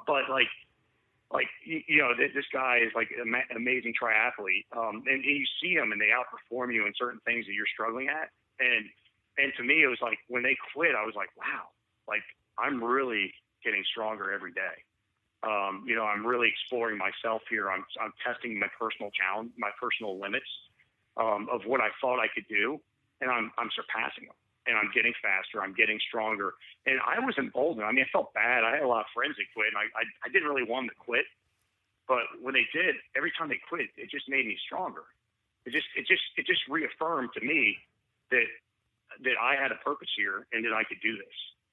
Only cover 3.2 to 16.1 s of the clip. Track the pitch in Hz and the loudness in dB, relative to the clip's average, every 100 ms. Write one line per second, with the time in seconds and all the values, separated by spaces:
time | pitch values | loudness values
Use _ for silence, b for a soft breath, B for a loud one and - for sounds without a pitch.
3.2 | 117 123 127 117 120 127 113 110 117 107 | -2 0 -2 -2 0 0 0 -2 2 4
4.2 | 120 - 98 98 - 117 113 107 131 135 | 4 0 -2 -2 -2 -4 -2 -2 0 0
5.2 | 143 143 131 - 175 170 113 104 107 120 | 2 0 0 -4 0 0 2 2 4 2
6.2 | 123 120 - 123 123 113 104 - 123 113 | 0 -8 -8 -4 -2 0 0 0 -4 -4
7.2 | - 117 98 101 104 - 110 120 139 151 | -2 -2 -2 -4 -4 -2 -2 -2 -2 -4
8.2 | 156 _ _ - 127 117 104 - _ _ | -6 _ _ 0 2 2 0 -16 _ _
9.2 | _ - 139 - 123 156 139 117 120 - | _ 0 0 2 4 6 6 4 -2 -4
10.2 | - 123 127 139 - 139 170 120 107 101 | -4 -2 0 0 -2 0 2 2 -2 -4
11.2 | 95 - - 139 - _ _ _ - 107 | -8 -6 -6 -6 -10 _ _ _ -6 -6
12.2 | - - _ - 127 131 117 131 131 107 | -6 -20 _ -4 -2 0 2 2 2 -2
13.2 | 95 - _ _ 117 101 95 117 110 107 | -2 -6 _ _ -2 0 0 -2 -4 -2
14.2 | 98 98 92 90 92 82 - _ _ _ | -4 -4 -6 -6 -6 -8 -18 _ _ _
15.2 | _ - 110 104 98 98 123 113 107 | _ -6 0 2 0 -2 0 0 2